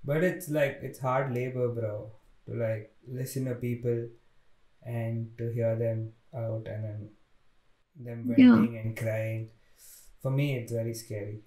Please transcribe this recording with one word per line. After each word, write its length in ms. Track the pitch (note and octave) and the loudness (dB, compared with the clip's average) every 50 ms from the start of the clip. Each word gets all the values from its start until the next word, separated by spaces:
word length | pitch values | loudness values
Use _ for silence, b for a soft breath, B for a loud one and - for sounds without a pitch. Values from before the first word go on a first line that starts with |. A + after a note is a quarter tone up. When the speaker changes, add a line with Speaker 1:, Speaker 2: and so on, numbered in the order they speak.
| - | -2
Speaker 1:
But 200 | C3 C#3+ D#3 E3+ | 0 0 2 2
it's 240 | F#3 E3+ D#3+ - D3 | 2 0 -2 -6 -2
like, 320 | D3+ D3+ C#3+ C#3 C#3 - - | 2 2 2 2 0 -4 -8
it's 160 | C3 - - | -10 -10 -4
hard 360 | C3+ C3 B2+ C3 C#3 C#3 A#2+ | -2 0 2 2 2 0 0
labor, 340 | B2 B2+ B2+ B2+ B2+ B2 A#2+ | -2 -2 -2 -2 0 0 0
bro, 440 | A2 A#2 A2+ G#2+ G#2 G#2+ G2+ A2 - - _ - - - _ | 0 -2 -4 -4 -4 -6 -8 -10 -16 -18 _ -20 -20 -20 _
to, 80 | - A2+ | -8 -4
like, 400 | A2+ A2+ A2 A2 G#2+ G#2+ - _ - - B2+ | -2 -2 -2 -2 -4 -6 -12 _ -20 -16 -12
listen 360 | C3 B2+ C3 C3 - C3+ C3 | -8 -8 -8 -6 -4 -4 -4
to 80 | B2+ A#2+ | -4 -4
people 540 | A#2+ - B2 A#2+ A#2+ A#2+ A#2+ A#2+ A#2 A#2 A#2 - - _ - _ - - - - _ - - _ _ - | -4 -2 -4 -4 -2 0 -2 0 0 -2 -6 -12 -18 _ -20 _ -20 -20 -20 -20 _ -20 -20 _ _ -12
and 560 | B2 A#2+ A#2 A2+ A2+ A2+ A#2 A2+ A2+ A2+ - | -6 -4 -4 -2 -2 -2 -4 -4 -6 -6 -6
to 140 | A#2 A#2 A2+ | -6 -4 -2
hear 240 | A#2 A#2 A2+ A2+ | 0 2 2 2
them 360 | A2+ A#2+ A2+ A2+ A2+ A2+ A2 - - _ - - | 2 0 0 0 -2 -4 -6 -10 -16 _ -14 -8
out 320 | A#2 A2+ A2+ A2 A2+ A2+ | -6 -6 -4 -4 -6 -6
and 180 | G#2 G#2 G#2+ A2 | -8 -8 -6 -6
then 240 | G#2+ G#2 G#2 G#2+ G#2+ - _ _ _ _ - _ - _ _ _ _ - _ _ _ _ | -6 -8 -8 -10 -12 -16 _ _ _ _ -20 _ -20 _ _ _ _ -20 _ _ _ _
them 380 | D#3 A#2+ A#2+ A#2 A#2 A#2 - - | -16 -12 -12 -10 -6 -4 0 8
Speaker 2:
Yeah। 200 | - B3+ B3 A#3 | 10 10 12 12
Speaker 1:
venting 220 | A3+ A2 A#2 A#2 A2+ | 10 6 4 2 -2
and 180 | A2 A2+ A2 | -4 -4 -4
crying। 520 | - A#2+ A2+ A2 A2+ A2 A2 A2+ A2 A2+ A2 - B B B B B B B B B B B B - - | -2 -2 -2 -2 -2 -2 -2 -4 -4 -6 -8 -12 B B B B B B B B B B B B -8 -4
For 80 | C3+ | -2
me, 260 | C3+ C#3 D3 C#3+ C3+ B2 | 0 0 0 0 0 -2
it's 140 | A2 - A#2 | -4 -4 -2
very 220 | A2+ A2+ A#2 A2+ | -2 -2 -2 -4
scary। 460 | A2+ - - B2 G#2 G2+ G#2 G#2+ G#2+ - | -8 -10 -10 -8 -8 -8 -8 -10 -12 -14